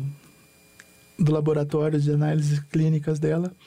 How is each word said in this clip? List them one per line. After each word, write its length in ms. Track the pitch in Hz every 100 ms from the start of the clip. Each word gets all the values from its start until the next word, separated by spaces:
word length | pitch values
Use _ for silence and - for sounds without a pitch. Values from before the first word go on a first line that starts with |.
| 135 143 - - - _ _ - - _ _ -
do 120 | 151
laboratório 680 | 156 151 147 147 156 151 156
de 120 | 147
análises 480 | 147 151 156 147 147
clínicas 600 | - 160 160 156 151 156
dela, 320 | 151 160 180 180